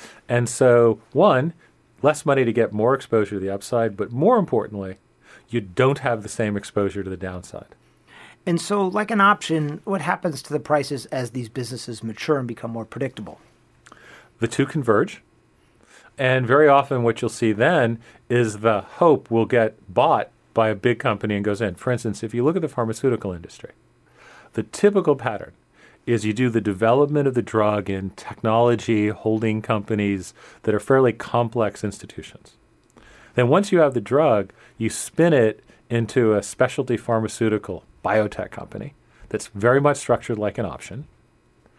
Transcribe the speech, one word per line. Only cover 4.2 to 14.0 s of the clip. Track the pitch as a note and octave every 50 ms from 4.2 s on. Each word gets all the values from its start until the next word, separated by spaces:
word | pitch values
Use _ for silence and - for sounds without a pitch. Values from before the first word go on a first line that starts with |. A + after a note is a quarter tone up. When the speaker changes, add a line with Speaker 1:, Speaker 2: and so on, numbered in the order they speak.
| D#3+ A3 B3+ A3+
Speaker 1:
importantly, | F3 - - A2+ G#2 - G#2+ G2+ G2 F#2+ F#2 - _ _ _ _ _ - - - _ -
you | A#2+ A#2
don't | G2+ F#2 F2 - B2+ C3 C#3+ -
have | - C3 A#2 G#2+ G#2
the | -
same | - - A2 G#2 G2+ G2+
exposure | G2 - - G#2+ G2+ F#2+ G2+ G2+ F#2
to | F#2+
the | F#2 E2+
downside. | F#2 F#2 F#2 F#2 F#2 - - - - - - _ _ _ _ _ _ _ - - - - - _ -
Speaker 2:
And | F3+ E3+ E3
so, | - - G3+ G3+ G3
like | F#3 F#3+ G#3+ G#3+ G#3
an | A3+ G3+
option, | G3 G3+ G#3 G3+ - - D#3+ D#3+ D3+ D3 D3+ - -
what | - G3 F#3
happens | C#3+ E3+ F3 E3+ - F3+ C#3 - -
to | - C#3+
the | D3
prices | D3 - D3+ D3 C3 - C#3+ B2 - -
as | C#3 C3 B2+ A#2
these | G#2+ C3 A#2+ G#2+
businesses | - C3+ A#2+ A2 B2+ A2+ - - A#2 G#2 A2+
mature | A2+ G#2+ - - - D#3 C#3
and | B2+ A#2+
become | A2+ - - A#2
more | A#2 A#2 A2
predictable? | - - B2 C3+ C3 - - G#3 - - - _ _ _ _ _ _ _ _ _ - - -